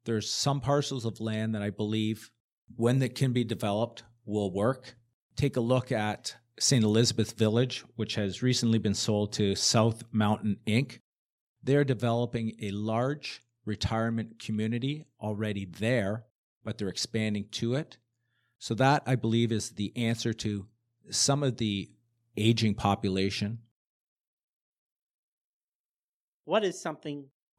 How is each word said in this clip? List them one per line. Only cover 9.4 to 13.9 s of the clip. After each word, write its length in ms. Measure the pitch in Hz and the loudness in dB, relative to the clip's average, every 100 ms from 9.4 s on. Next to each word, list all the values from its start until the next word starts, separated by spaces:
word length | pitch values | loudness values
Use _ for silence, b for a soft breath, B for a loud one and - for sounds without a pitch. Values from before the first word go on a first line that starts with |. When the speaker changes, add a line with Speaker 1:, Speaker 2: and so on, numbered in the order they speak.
| 101 98 | 0 2
Speaker 1:
South 480 | - 117 113 113 - | 2 4 4 2 -4
Mountain, 460 | 110 104 110 107 98 - | 0 2 2 0 -2 0
Inc. 320 | 113 143 - _ _ _ _ _ _ | 0 0 -8 _ _ _ _ _ _
They're 200 | 127 143 | 0 2
developing 680 | 131 110 120 117 120 117 110 - | 2 0 0 0 -2 -2 -4 -6
a 100 | 104 | -6
large 680 | 101 107 113 131 147 - - _ _ 107 | -4 -2 -2 -2 -4 -10 -14 _ _ -8
retirement 760 | 101 - | -4 -2